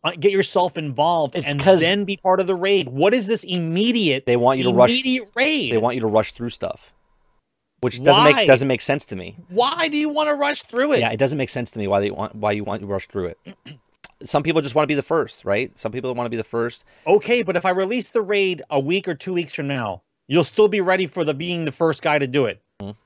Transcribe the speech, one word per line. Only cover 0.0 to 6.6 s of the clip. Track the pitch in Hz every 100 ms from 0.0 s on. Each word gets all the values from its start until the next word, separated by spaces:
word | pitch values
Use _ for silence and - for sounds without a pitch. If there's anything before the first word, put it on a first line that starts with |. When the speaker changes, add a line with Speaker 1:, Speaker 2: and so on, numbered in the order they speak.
Speaker 1:
uh, | 160 175
get | 196
yourself | 196 196 190 180 170
involved, | 151 131 156 170 143 -
Speaker 2:
It's | 143
Speaker 1:
and | 143
Speaker 2:
'cause | 151 185
Speaker 1:
then | 165 202 202
be | 196
part | 185 185
of | 180
the | 180
raid? | 190 196 135
What | 131 185
is | 247 196
this | 220
immediate, | - 180 165 170 226 233 180 131 -
Speaker 2:
They | 120
want | 120 135
you |
to | 127
rush | 120 123
Speaker 1:
immediate | 247 262 254 214 233
raid? | 277 311 139
Speaker 2:
They | 110
want | 117 123
you |
to | 110
rush | 107 107
through | - 117
stuff, | -